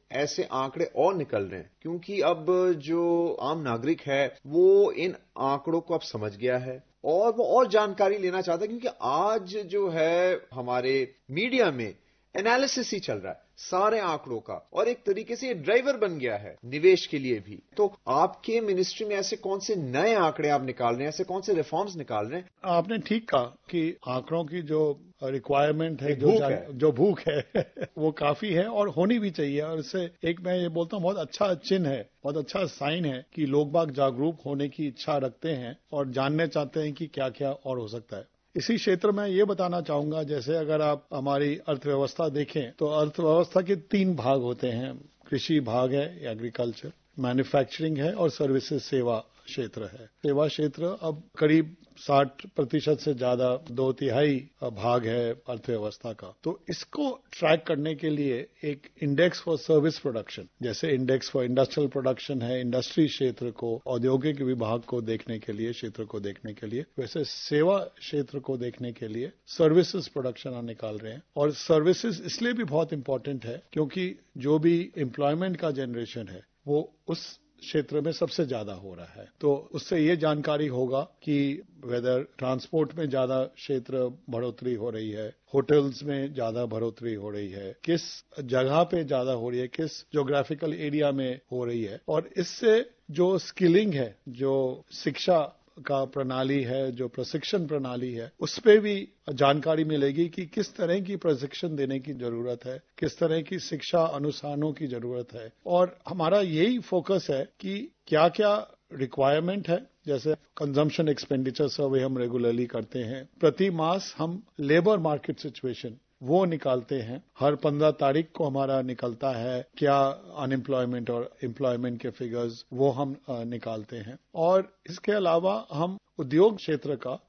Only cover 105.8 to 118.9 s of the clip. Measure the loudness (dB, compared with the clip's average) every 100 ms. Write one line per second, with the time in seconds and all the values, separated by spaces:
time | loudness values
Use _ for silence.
105.8 | 2 0 -10 -2 2 4 2 4 4 2
106.8 | 0 -2 2 -2 0 -2 -2 _ -8 -8
107.8 | -10 _ 0 4 4 4 2 2 -2 -16
108.8 | _ -6 -6 2 4 4 2 -4 -2 -2
109.8 | -4 _ -4 -2 0 -2 _ -6 -2 2
110.8 | 2 2 0 0 0 0 0 0 -2 0
111.8 | 2 2 2 0 -2 0 2 2 0 -4
112.8 | -6 -6 -6 -8 -12 2 2 4 0 2
113.8 | 0 0 -4 -6 -6 -6 -12 -6 2 4
114.8 | 6 4 2 -2 -4 -8 -8 -8 -8 -8
115.8 | -10 -14 _ _ 2 2 4 0 0 -2
116.8 | -2 -6 -6 -10 -12 0 0 2 0 4
117.8 | 2 4 2 2 0 -2 -2 0 0 0
118.8 | -2